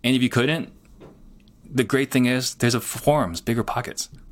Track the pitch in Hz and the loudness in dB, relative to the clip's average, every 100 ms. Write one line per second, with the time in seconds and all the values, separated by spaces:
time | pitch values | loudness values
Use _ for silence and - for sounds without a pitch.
0 | 120 127 123 123 131 160 - - - - | 0 2 2 2 2 0 -6 -14 -20 -20
1 | - - - - - - - 131 113 135 | -20 -20 -20 -20 -20 -20 -6 -2 0 0
2 | 139 131 123 127 127 - 120 117 - - | 2 2 4 2 -2 0 2 2 -2 -2
3 | - 147 101 85 - 113 104 - - - | 2 2 0 -4 -2 -2 -2 -4 -6 -8
4 | - - - | -12 -14 -16